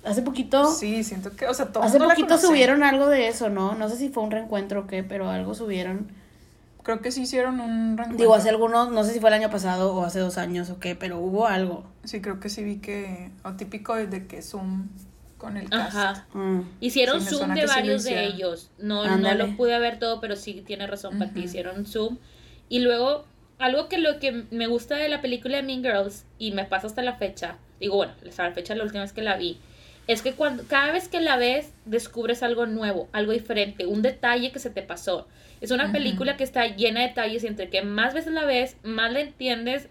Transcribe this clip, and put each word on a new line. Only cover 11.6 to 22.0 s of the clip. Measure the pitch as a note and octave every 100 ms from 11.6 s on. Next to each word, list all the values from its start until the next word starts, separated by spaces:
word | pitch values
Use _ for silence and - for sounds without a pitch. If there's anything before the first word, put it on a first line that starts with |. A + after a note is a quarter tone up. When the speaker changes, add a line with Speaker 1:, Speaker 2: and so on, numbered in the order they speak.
| F#3+ E3+ - -
Speaker 2:
Sí, | - G#3+
creo | G3+ F#3+
que | G#3
sí | G#3
vi | G#3 G3+
que, | - G3+ G3 F3+ F3+ -
o | F#3+
típico | F#3+ G3+ G#3+ G#3+ A3+
de | G#3 F#3+ F#3+
que | -
Zoom | - G3+ F#3+ F#3+ F#3+ - - - - -
con | A3 G#3
el | -
cast. | A3 G#3 G3+
Speaker 3:
Ajá. | G3 G3 -
Speaker 1:
Mm. | G3+ F#3+ F#3 F3+ -
Speaker 3:
Hicieron | B3 C4+ B3 D4+
Speaker 2:
Sí, | D4
me |
Speaker 3:
Zoom | D4
Speaker 2:
suena | C#4+ C#4+
Speaker 3:
de |
Speaker 2:
que | D4
sí |
lo | C4+
Speaker 3:
varios | G#3+ G#3 B3
de |
Speaker 2:
hicieron. | A3+ G3+ F#3
Speaker 3:
ellos. | F3+ E3+ - _
No, | G#3 G#3
Speaker 1:
Ándale. | G#3 F#3+ G3 G#3
Speaker 3:
no | G#3
lo | G#3
pude | A#3+ A#3
ver | A#3 A3+
todo, | A#3 A3+
pero | A3+ G3+
sí | G#3+ F#3+ G3
tiene | G3 G3
razón, | G3+ G3 G3+
Pati, | G#3 F#3+
Speaker 2:
Ujú. | F3+
Speaker 3:
hicieron | F3+ F3+ F#3 G#3
Zoom. | A3